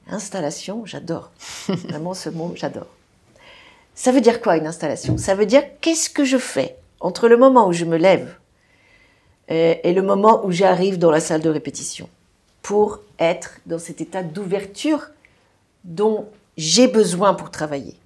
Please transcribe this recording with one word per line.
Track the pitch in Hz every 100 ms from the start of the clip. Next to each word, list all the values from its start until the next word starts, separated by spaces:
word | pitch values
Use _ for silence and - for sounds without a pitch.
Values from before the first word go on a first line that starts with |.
| -
Installation, | 190 - 190 147 - - 220 202
j'adore. | 143 170 165 - _ -
<laughs> | - -
Vraiment | 190 - 151 170
ce | 185 160
mot, | 160 170 170
j'adore. | 143 131 - _ _ _ _ _ - - - _ _
Ça | - 254
veut | 262
dire | 233 226
quoi | 214 165
une | 156
installation ? | 165 151 123 - -
Ça | - 190
veut | 208
dire | 262 285 -
qu'est-ce | 330 320 -
que | - 277
je | 262
fais | - - - - _ _
entre | 175 175 233
le | 240
moment | 269 254 196
où |
je | 170 165
me | 165
lève | 180 175 123 - _ _ _ _ _ _ _ _ _ _ -
et, | 160 165 156
et | 175
le | 180
moment | 190 196 214 226 196
où |
j'arrive | 175 190 175 190 185
dans | 170
la | 156
salle | 160 156
de | 160
répétition | 151 147 - - - - _ _ _ _ _
pour | - 208 208 - - -
être | 165 175 - - -
dans | 165
cet | 165 160
état | 156 190
d'ouverture | 175 160 190 196 - - 294 302 - _ _ _ _ _ _ _
dont | 180 165 214 214 208 - _ -
j'ai | 156 233 247
besoin | 220 190 175 202 175
pour | 160
travailler. | - 151 143 104 -